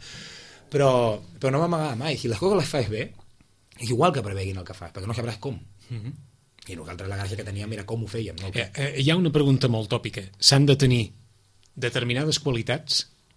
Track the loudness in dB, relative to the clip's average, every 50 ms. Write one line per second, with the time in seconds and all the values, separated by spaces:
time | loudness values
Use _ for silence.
0 | -16 -16 -16 -16 -16 -16 -18 -20 -20 -20 -20 -20 -14 -4 0 2 4 4 4 4
1 | 2 2 0 -2 -8 -14 -12 -4 -2 0 2 2 2 2 0 0 -2 -2 -4 -4
2 | -4 -4 -4 -2 -2 -4 -2 0 2 2 2 2 2 0 0 0 0 0 -2 -4
3 | -6 -8 -10 -18 -20 -20 _ _ _ _ _ _ _ _ _ -10 -4 -2 2 4
4 | 4 4 2 0 -4 -4 -4 -4 -4 -4 -6 -8 -10 -12 -14 -14 -14 -14 -12 -10
5 | -8 -6 -4 -4 -4 -6 -6 -6 -8 -8 -8 -8 -12 -18 -20 -20 -14 -12 -12 -10
6 | -10 -10 -12 -14 -18 -20 _ _ _ _ _ _ -16 -14 -14 -12 -12 -12 -12 -8
7 | -8 -6 -6 -4 -4 -6 -6 -6 -8 -8 -8 -6 -6 -6 -8 -8 -6 -6 -6 -6
8 | -4 -4 -6 -6 -6 -6 -8 -8 -10 -4 -4 -4 -4 -4 -4 -4 -4 -4 -2 0
9 | 2 2 4 4 2 4 4 4 6 6 6 4 4 2 2 0 0 -2 -4 -4
10 | -4 -6 -8 -8 -12 -12 -8 2 4 6 6 8 8 8 8 6 6 6 6 4
11 | 2 0 -6 -14 -20 _ _ _ _ _ _ _ _ _ _ -6 -4 -2 -2 -2
12 | -2 0 -2 0 0 0 0 0 0 0 0 0 0 -2 -2 -4 -2 -2 -2 -2
13 | -2 -4 _ _ _ _ _